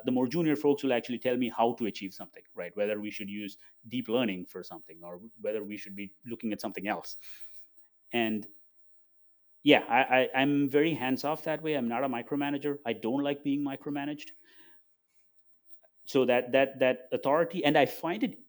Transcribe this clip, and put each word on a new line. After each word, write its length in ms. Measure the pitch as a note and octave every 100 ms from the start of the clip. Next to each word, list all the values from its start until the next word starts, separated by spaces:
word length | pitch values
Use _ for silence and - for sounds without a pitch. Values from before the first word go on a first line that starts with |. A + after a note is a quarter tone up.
the 60 | -
more 160 | B2+ B2+
junior 300 | D#3+ D#3+ C#3+
folks 260 | D3 C#3+
will 100 | C3+
actually 260 | A#2+ A#2 A#2
tell 160 | B2+ B2
me 120 | A#2+ -
how 180 | A#2
to 120 | A#2+ A2+
achieve 260 | - G2
something, 300 | - F#2 - -
right? 180 | - F2 F#2+
Whether 240 | G#2 G#2+
we 120 | G#2+
should 180 | G#2 G2+
use 280 | G2+ G#2 - _ _ A#2
deep 200 | B2 A#2
learning 380 | A#2 A#2+ F#2 E2+
for 180 | F#2+
something 340 | F2 - - E2
or 160 | E2+ F2 A2+ _
whether 220 | G#2 G#2+
we 140 | G2+ G#2
should 180 | G#2+
be 160 | G2 G2+ _ B2
looking 260 | A#2 A2+
at 80 | G2+
something 280 | A2 F#2 F#2+
else. 280 | F#2+ - - - - - - - _ _ _ _
And 320 | A#2+ A2+ A2 G#2 _ _ _ _ _ _ _ _ _ _ _
yeah, 220 | C#3+ C3 -
I, 120 | A#2 C3+ B2+ B2+
I, 60 | C3+
I'm 280 | C#3 C#3+ C#3+
very 260 | C#3+ D#3+
hands-off 500 | D3 B2+ B2+ C#3+ D#3
that 180 | - D#3
way. 120 | D#3+
I'm 120 | D3 A#2+
not 160 | A#2
a 60 | C3+
micromanager. 720 | A#2+ A#2+ C#3+ C#3+ C#3+ C#3+ C#3+
I 80 | A#2
don't 280 | A2+ A2 C3+
like 220 | C#3+ C#3+
being 200 | C#3+ C#3+
micromanaged. 640 | C#3+ C#3 - C#3+ C#3+ D3 - - _ _ _ _ _ _ _ _ _ _ _ _ _ _ _ _
So 200 | - C3+ B2
that, 260 | B2 B2
that, 280 | C3 C3+ C3
that 280 | B2+ B2+ -
authority, 520 | - C#3 D3 E3+ F3+
and 140 | D3 D3+
I 80 | C3+
find 380 | - D#3+ G3+
it 120 | A3+ -